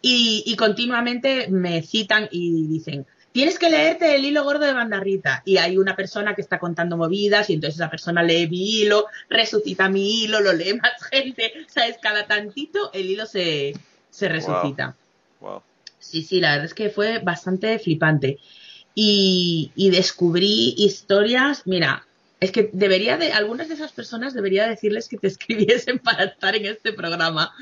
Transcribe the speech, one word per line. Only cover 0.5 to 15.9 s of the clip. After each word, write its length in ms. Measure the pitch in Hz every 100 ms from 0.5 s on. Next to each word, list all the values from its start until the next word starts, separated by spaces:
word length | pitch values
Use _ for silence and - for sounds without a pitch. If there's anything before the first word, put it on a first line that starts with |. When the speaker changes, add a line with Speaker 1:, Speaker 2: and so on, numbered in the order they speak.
| 226
Speaker 1:
continuamente 880 | 226 202 240 247 240 240 269 262 -
me 320 | 190 180 165
citan 460 | 160 220 214 214 208
y 380 | 170 175 165 156
dicen, 380 | 156 160 143 139 _ _
"Tienes 260 | 247 294 359
que 120 | 339
leerte 460 | 311 311 330 330 285
el 100 | 277
hilo 180 | 294
gordo 220 | 277 294 294
de 80 |
Bandarrita". 680 | 262 233 202 196 196 143 131 -
Y 120 | 185
hay 200 | 170 185
una 180 | 190 185
persona 400 | 190 214 208 196
que 60 |
está 180 | - 175
contando 380 | 175 170 175 170
movidas 520 | 165 196 202 208 208
y 40 |
entonces 220 | 165 147 156
esa 100 | 160
persona 320 | 160 - 170
lee 280 | 170 165 170
mi 320 | 180 196 220
hilo, 240 | 208 208 - - -
resucita 580 | 330 330 214 208 185 190
mi 360 | 196 196 226
hilo, 180 | 214 220
lo 100 | 202
lee 220 | 170 180
más 280 | 208 240 - -
gente. 440 | 269 262 254 190 320 311
¿Sabes? 260 | - 233 233
Cada 260 | 220 208 208
tantito 640 | 214 208 233 302 403 415
el 140 | 196 185
hilo 160 | 202 220
se, 460 | 196 170 147 139 143 - _ _
se 160 | - 196
Speaker 2:
Wow. 60 |
Speaker 1:
resucita. 640 | 160 92 90 - 147 135 - _ _ _ _
Speaker 2:
Wow. 220 | 101 98 _ _ -